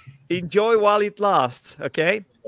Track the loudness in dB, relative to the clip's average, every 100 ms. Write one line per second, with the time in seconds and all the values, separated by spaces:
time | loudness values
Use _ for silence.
0 | -20 -20 -6 -6 -2 0 2 2 4 2
1 | 0 -2 0 2 0 -4 -12 -10 -6 0
2 | 0 0 -6 _